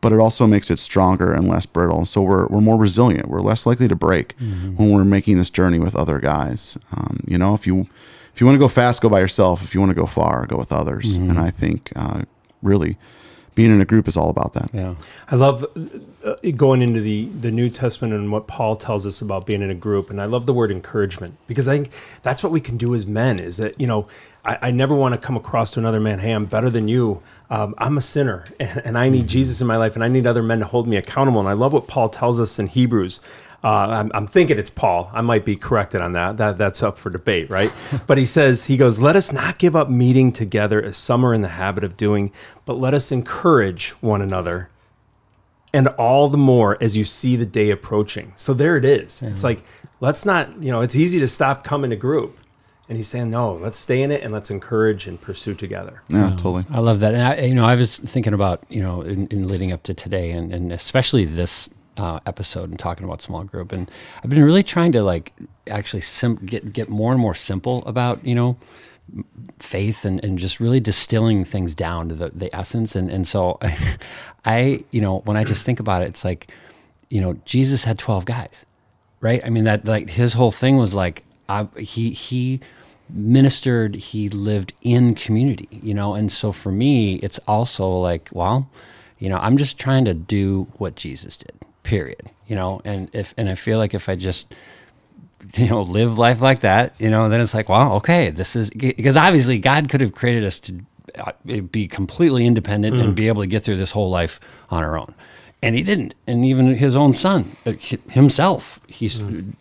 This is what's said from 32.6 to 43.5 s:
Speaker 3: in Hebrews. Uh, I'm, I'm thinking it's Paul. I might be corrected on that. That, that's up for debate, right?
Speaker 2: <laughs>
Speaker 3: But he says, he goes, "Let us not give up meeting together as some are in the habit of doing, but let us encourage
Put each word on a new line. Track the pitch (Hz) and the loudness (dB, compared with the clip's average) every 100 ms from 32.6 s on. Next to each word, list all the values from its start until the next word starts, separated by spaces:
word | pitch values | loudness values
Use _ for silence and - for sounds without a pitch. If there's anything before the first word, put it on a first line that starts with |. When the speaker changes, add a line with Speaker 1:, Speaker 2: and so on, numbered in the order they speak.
Speaker 3:
in | 98 | -4
Hebrews. | - 123 113 92 - - - - - | 0 2 2 0 -6 -18 -20 -20 -6
Uh, | - | 0
I'm, | 107 101 110 107 104 | 2 0 -2 -2 -4
I'm | 104 | 0
thinking | - 170 117 | 2 4 2
it's | 107 | -2
Paul. | - 110 87 87 | -2 0 0 -2
I | 110 | -4
might | 117 113 - | 0 0 0
be | 101 | -6
corrected | - 117 98 101 | -2 -2 0 -4
on | 87 | -4
that. | 87 87 107 | -2 -4 0
That, | 107 92 | -2 0
that's | 101 - | -2 0
up | 107 95 | -4 -4
for | - | -10
debate, | 90 95 95 76 | -6 -2 -2 -2
right? | 95 107 - - | -2 -2 -4 -8
Speaker 2:
<laughs> | 135 - | -8 0
Speaker 3:
But | 135 | 2
he | 127 | 4
says, | - 143 123 - | 4 4 2 0
he | 131 | 4
goes, | 131 110 | 4 6
"Let | 135 185 | 4 4
us | - | 2
not | 139 165 175 | -2 -4 2
give | 180 160 | 2 2
up | 139 | 2
meeting | 123 123 127 131 | 2 4 6 4
together | - 107 104 104 104 | 2 -4 -2 0 0
as | 101 98 | -2 -8
some | - 120 | -2 2
are | 127 | 2
in | 113 | 2
the | 98 | -2
habit | 82 95 98 | -4 -4 -4
of | 101 90 | -6 -2
doing, | 107 104 101 - - - - | 0 0 -2 -8 -20 -20 -8
but | 127 | -4
let | 131 143 | 0 0
us | 131 | 0
encourage | 127 120 - 180 | -4 -4 -2 2